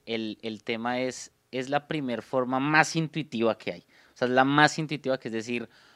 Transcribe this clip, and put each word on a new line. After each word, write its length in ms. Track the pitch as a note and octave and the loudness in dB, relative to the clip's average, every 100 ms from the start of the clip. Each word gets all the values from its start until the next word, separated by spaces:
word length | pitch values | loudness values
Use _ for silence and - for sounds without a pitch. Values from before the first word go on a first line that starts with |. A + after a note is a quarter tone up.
| - | -8
El, 320 | A2+ A2 G#2 | -4 -4 -6
el 220 | A2+ G#2+ | -10 -10
tema 360 | - A#2 A#2+ B2 | -6 -4 -4 -4
es, 320 | B2+ B2 - _ _ | -4 -6 -14 _ _
es 180 | B2+ C3 | -8 -2
la 180 | C#3+ D3 | -4 -2
primer 360 | D#3+ C3+ A2+ | -6 -4 -6
forma 360 | - C3 B2 C3 | -4 -2 0 0
más 380 | C#3 D#3 D3+ D#3+ | 4 4 4 2
intuitiva 600 | D#3+ D#3+ C#3+ A2+ A2+ G#2+ | -2 -4 -6 0 0 0
que 140 | - | -6
hay. 80 | F2 - _ _ | -10 -14 _ _
O 20 | - | -4
sea, 120 | B2 | 2
es 40 | |
la 120 | B2+ | 4
más 340 | C3+ D3 D3+ - | 6 6 4 4
intuitiva, 400 | D#3 D3+ C3 C3 | -4 -6 -4 -4
que 100 | A#2+ | -4
es 60 | |
decir, 340 | A2+ A2 A#2+ A2+ - _ | -6 -4 -6 -8 -16 _